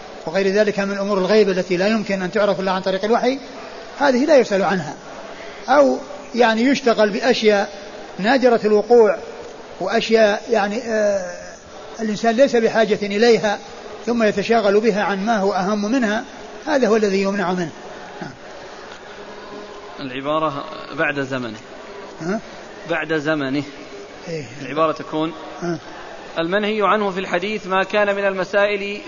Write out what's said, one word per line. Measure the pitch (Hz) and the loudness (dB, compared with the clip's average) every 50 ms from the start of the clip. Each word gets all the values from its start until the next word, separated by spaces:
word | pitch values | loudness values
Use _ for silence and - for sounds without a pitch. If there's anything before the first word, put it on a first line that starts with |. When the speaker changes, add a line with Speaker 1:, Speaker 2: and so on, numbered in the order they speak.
| - - - - - | -16 -16 -16 -12 -10
Speaker 1:
وغير | 160 160 190 196 | -4 -2 0 0
ذلك | 190 190 208 214 208 202 196 | 2 2 4 2 2 2 0
من | 202 196 202 196 | -2 -2 -2 -4
أمور | 196 202 208 190 | -2 0 0 0
الغيب | 185 180 214 220 208 196 | 2 4 6 6 6 4
التي | 185 185 175 - 180 | 4 0 0 0 0
لا | 170 190 214 | 2 2 2
يمكن | 226 220 190 - 196 190 | 2 0 0 -2 -2 -2
أن | 185 175 | -2 -2
تعرف | - 214 208 196 185 165 | 0 2 2 2 2 0
إلا | 190 190 | 0 -2
عن | 185 190 | -2 0
طريق | 185 196 185 190 - | 0 -2 -2 0 0
الوحي، | 208 233 202 220 254 269 269 - - - - - - - - - - - - | 2 2 2 2 2 0 -2 -6 -12 -14 -14 -14 -14 -16 -16 -16 -16 -4 2
هذه | 277 277 254 240 285 | 2 4 4 4 6
لا | 311 311 | 6 6
يسأل | 254 214 - 208 190 | 6 6 6 2 2
عنها. | 196 160 196 185 143 147 131 - - - - - - - - - - - - - - - | 2 2 0 0 -2 -6 -10 -12 -16 -16 -16 -16 -14 -16 -14 -14 -16 -16 -16 -10 0 4
أو | 262 294 277 254 254 254 - - - - - - - | 6 6 6 6 4 0 -4 -10 -14 -16 -14 -6 2
يعني | 226 233 226 220 220 | 4 4 4 4 4
يشتغل | 240 277 262 - - 233 214 202 214 208 | 4 4 4 4 4 4 4 4 4 2
بأشياء | 190 247 233 254 233 - 226 208 208 202 214 - - - - - - - - - - - | 2 0 2 2 2 4 4 4 4 4 2 -2 -6 -12 -16 -16 -16 -16 -16 -14 -8 -2
نادرة | 185 220 277 254 240 247 233 208 202 | 0 2 4 4 6 4 4 4 4
الوقوع | 214 214 208 202 208 240 240 214 196 170 - - - - - - - - - - - - - | 4 4 4 6 6 8 8 8 6 4 0 -6 -12 -14 -14 -14 -16 -16 -16 -18 -18 -10 -6
وأشياء | 170 190 220 233 202 - 220 220 220 202 208 226 - - | -4 0 0 0 2 4 4 6 6 4 4 0 -2 0
يعني، | 220 214 196 202 208 226 | 0 0 2 0 -2 -4
آه، | - 233 220 214 208 208 202 190 180 180 175 180 180 180 - - - - - - - - - - | -4 -2 0 0 2 2 0 0 -4 -6 -10 -12 -14 -16 -16 -18 -18 -18 -18 -16 -16 -14 -10 -6
الإنسان | 226 214 208 - 226 233 226 | -4 -4 -2 0 2 2 4
ليس | 233 277 220 233 | 6 4 6 6
بحاجة | 240 226 214 - 220 226 190 208 - | 4 2 4 4 2 2 2 2 0
إليها | 202 202 202 208 233 240 226 185 - 208 208 - - - - - - - - - - | 0 -2 2 4 6 6 6 6 4 0 -2 -2 -6 -12 -16 -16 -16 -16 -16 -8 -4
ثم | 220 240 233 | -2 0 2
يتشاغل | 220 208 196 202 - - 233 226 202 202 196 214 | 2 2 2 0 0 2 2 4 4 4 4 4
بها | 226 226 185 208 | 4 4 2 2
عن | 196 170 202 190 196 | 0 0 0 0 0
ما | 226 233 202 | 0 0 2
هو | 190 202 | 2 2
أهم | 196 185 180 196 214 208 202 208 | 2 2 0 0 0 0 0 0
منها، | 254 269 240 202 214 233 - - - - - - - - - | 0 2 2 0 0 -2 -4 -8 -14 -16 -16 -16 -16 -12 -4
هذا | 311 302 269 240 202 | -2 2 2 4 4
هو | 226 | 4
الذي | 220 214 202 190 196 | 4 4 2 2 2
يمنع | 196 196 202 202 175 175 | 0 0 0 0 0 0
منه. | 185 185 175 147 - - - - - - - - - - | 0 -2 -2 -4 -6 -12 -14 -16 -16 -16 -16 -16 -14 -12
نعم. | - 139 - - - - - - - - - - - - - - - - - - - - - - - - 196 - - - - - - - - - | -12 -12 -14 -16 -18 -18 -16 -16 -16 -16 -16 -16 -16 -16 -16 -16 -16 -16 -16 -16 -16 -16 -16 -16 -16 -14 -14 -14 -14 -14 -16 -16 -16 -16 -14 -12
Speaker 2:
العبارة | 139 131 127 135 135 147 151 156 156 151 139 143 - - - - - - - | -12 -10 -8 -6 -4 -2 0 0 0 -2 -2 -4 -8 -10 -12 -12 -12 -10 -4
بعد | - 160 147 143 143 | -2 -2 -2 0 -2
زمنه. | 139 127 135 127 123 113 107 110 - - - - - - - - - - - - | -4 -4 -4 -6 -6 -6 -10 -12 -14 -18 -18 -18 -16 -16 -16 -16 -16 -16 -14 -8
Speaker 1:
ها؟ | 160 175 208 226 - - - - - - - - - - | -6 -4 -4 -4 -6 -10 -16 -16 -16 -16 -16 -16 -8 -4
Speaker 2:
بعد | 165 160 156 156 160 | -4 -4 -2 -2 -2
زمنه. | 156 139 156 160 151 139 131 135 147 139 - - - - - - - - - - - - 175 | 0 0 0 0 0 -2 -2 -2 -2 -4 -6 -10 -16 -16 -16 -16 -16 -16 -16 -18 -16 -12 -10
Speaker 1:
إيه. | 165 156 131 110 120 143 | -10 -10 -10 -12 -12 -12
Speaker 2:
العبارة | 139 123 139 156 160 156 | -10 -6 0 0 2 0
تكون | 151 - 131 - 156 156 156 165 165 - - - - - | 0 -2 -6 -6 -2 -2 -2 -2 -4 -8 -12 -14 -12 -6
Speaker 1:
ها؟ | 175 175 170 143 - - - - - - - - - - - 165 | -4 -4 -4 -4 -8 -12 -16 -16 -16 -16 -16 -16 -16 -8 -4 -4
Speaker 2:
المنهي | 165 170 190 208 208 208 220 214 | -2 0 0 0 0 0 0 2
عنه | 202 180 196 214 202 196 | 2 2 2 2 2 0
في | 175 196 | -2 -4
الحديث | 180 - 185 175 185 208 214 202 - | -4 -2 -2 -2 -2 -2 -4 -6 -4
ما | 180 190 190 | -2 0 0
كان | 190 190 214 208 208 202 196 | 0 2 2 2 2 2 2
من | 202 202 | 0 0
المسائل | 196 190 190 175 - - 202 202 208 208 202 202 202 202 208 - | 0 0 -2 -2 0 2 2 2 2 2 -2 -4 -6 -6 -8 -10